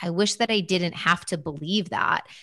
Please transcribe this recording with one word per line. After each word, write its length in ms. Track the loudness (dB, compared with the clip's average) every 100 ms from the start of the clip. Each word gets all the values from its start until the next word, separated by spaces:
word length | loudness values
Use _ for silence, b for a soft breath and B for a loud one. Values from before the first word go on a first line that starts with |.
I 80 | -4
wish 260 | 0 0 2
that 160 | 0
I 80 | 0
didn't 360 | 2 0 0 0
have 300 | 2 2 0
to 100 | -6
believe 520 | -6 -8 -2 -2 0
that 360 | 0 2 0 -2 B